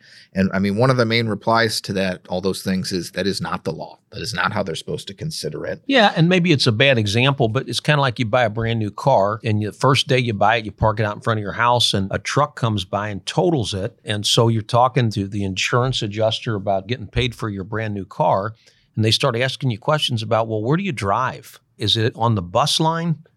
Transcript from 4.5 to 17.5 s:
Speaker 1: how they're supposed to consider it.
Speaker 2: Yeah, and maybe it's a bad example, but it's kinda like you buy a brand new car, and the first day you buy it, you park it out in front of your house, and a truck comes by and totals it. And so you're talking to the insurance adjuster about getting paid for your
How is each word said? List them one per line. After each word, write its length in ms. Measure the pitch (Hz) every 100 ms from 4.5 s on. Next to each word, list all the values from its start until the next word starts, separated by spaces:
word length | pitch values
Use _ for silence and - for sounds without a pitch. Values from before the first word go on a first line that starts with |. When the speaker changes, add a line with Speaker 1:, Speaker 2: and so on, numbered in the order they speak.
Speaker 1:
how 100 | 104
they're 120 | 92 80
supposed 320 | - 80 -
to 40 |
consider 520 | - 160 - 76 76 87
it. 160 | - -
Speaker 2:
Yeah, 260 | 269 202 -
and 140 | 170
maybe 240 | 185 175
it's 140 | 139 127
a 40 |
bad 260 | 107 139 120
example, 520 | 104 117 135 139 113
but 180 | 123 -
it's 140 | 110
kinda 180 | - 147
like 160 | 135 120
you 80 | 110
buy 180 | 127 110
a 40 |
brand 300 | 110 113 113
new 120 | 104
car, 500 | - 139 117 101 107
and 180 | 117 104
the 120 | 104
first 340 | - 135 127 -
day 120 | 131
you 140 | 117
buy 220 | 101 104 117
it, 60 | 107
you 60 |
park 300 | - 110 107
it 40 | 104
out 100 | 113
in 60 |
front 160 | 120 110
of 40 |
your 120 | 98
house, 400 | 92 120 120 -
and 160 | 104 98
a 80 | 95
truck 360 | - 139 147 -
comes 300 | 117 104 90
by 240 | 101 107
and 160 | 98 -
totals 480 | 151 180 151 92
it. 260 | 95 110 - -
And 200 | 104 -
so 220 | 131 117
you're 140 | 113
talking 480 | - 117 127 139 113
to 160 | 104 98
the 160 | 104
insurance 580 | 98 95 - 123 131 127
adjuster 540 | 110 104 110 - 123 104
about 320 | 101 95 92
getting 200 | 113 101
paid 280 | - 127 -
for 140 |
your 160 | 113